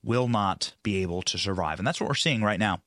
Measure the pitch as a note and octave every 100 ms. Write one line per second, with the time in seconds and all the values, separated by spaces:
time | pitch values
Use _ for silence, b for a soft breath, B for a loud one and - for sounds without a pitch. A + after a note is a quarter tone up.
0 | - A#2+ B2 A2+ G2 E2 - - G#2+ G2
1 | F2+ F2+ - F#2 G2 F#2 D#2+ D#2+ G#2+ E3+
2 | - C#3+ E3 A#2+ G#2 G2 G#2+ F#2